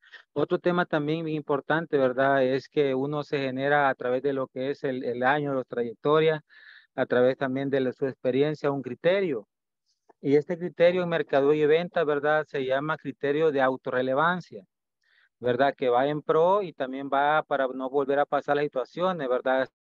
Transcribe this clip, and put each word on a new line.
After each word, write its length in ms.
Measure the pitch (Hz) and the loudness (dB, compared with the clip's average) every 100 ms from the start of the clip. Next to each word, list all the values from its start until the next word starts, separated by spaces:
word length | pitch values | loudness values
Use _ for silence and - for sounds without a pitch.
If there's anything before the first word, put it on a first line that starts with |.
| _ - _ | _ -20 _
Otro 260 | 143 151 180 | -4 -2 0
tema 260 | 180 175 175 | 0 0 0
también 400 | 160 147 165 160 | -2 -2 -4 -4
bien 120 | 151 | -6
importante, 600 | 147 139 - 151 170 143 | -2 -2 0 -2 0 2
¿verdad? 460 | 131 127 135 139 | 2 2 2 4
Es 260 | 127 135 - | 2 0 -2
que 240 | 151 139 | 0 0
uno 300 | 131 139 151 | 0 -2 -4
se 160 | 139 147 | -4 -4
genera 500 | 135 131 139 147 139 | -4 -2 0 2 2
a 60 | 131 | 0
través 260 | 123 127 | -2 0
de 120 | 135 | 0
lo 140 | 135 131 | -2 -4
que 220 | 131 131 | -6 -6
es 140 | 143 | -4
el, 200 | 143 127 | -6 -4
el 200 | 135 120 | -6 0
año, 320 | 127 147 143 135 | 0 2 0 -4
la 80 | |
trayectoria, 800 | 123 120 120 110 147 156 160 156 - - - - _ - | -4 -4 -6 -4 2 4 2 0 -6 -20 -20 -20 _ -6
a 100 | 127 | 0
través 300 | 123 127 131 | 4 2 2
también 340 | 139 131 139 | -4 -4 -2
de 80 | 135 | 0
la, 100 | 127 | -2
su 140 | - 139 | -2 -6
experiencia, 680 | 120 131 127 147 151 151 | -4 -2 0 0 0 -4
un 120 | 139 | -4
criterio. 640 | 127 123 165 196 185 120 - _ _ _ _ _ _ _ | -6 -2 0 0 -2 -6 -10 _ _ _ _ _ _ _
Y 140 | 147 147 | 0 2
este 220 | 147 170 | 0 -6
criterio 460 | 175 - 170 180 | -6 2 2 2
en 60 | 175 | 0
mercadeo 440 | 165 147 143 139 | -2 0 2 4
y 120 | 151 151 | 4 4
venta, 380 | 160 175 175 | 2 0 -2
¿verdad? 420 | 151 147 147 156 151 | 0 0 0 0 -2
Se 200 | 143 131 | -6 -2
llama 320 | 135 156 156 | -2 -2 -6
criterio 540 | 143 - 139 147 160 | -8 -4 -2 0 2
de 100 | 135 | 2
autorrelevancia, 1040 | 131 131 135 127 131 135 165 180 - 107 - _ _ _ _ _ _ _ | 0 0 -4 -2 0 0 0 -2 -8 -18 -20 _ _ _ _ _ _ _
¿verdad? 340 | 120 120 139 | -2 2 0
Que 140 | 131 131 | 0 0
va 200 | 120 143 | 2 0
en 140 | 151 | -2
pro 400 | - 156 170 202 | -2 2 2 2
y 120 | 185 | -2
también 360 | - 131 131 139 | -8 -8 -8 -4
va 320 | 135 143 156 | 0 2 0
para 240 | - 139 131 | 0 -2 -2
no 220 | 131 131 | -4 -4
volver 300 | 139 135 139 | -2 0 0
a 60 | 143 | 0
pasar 320 | 143 139 143 | -2 0 -2
las 80 | 147 | -2
situaciones, 640 | 131 120 156 180 175 131 | -4 -8 -4 -4 -2 -2
¿verdad? 400 | 127 127 131 127 _ | -2 0 0 -2 _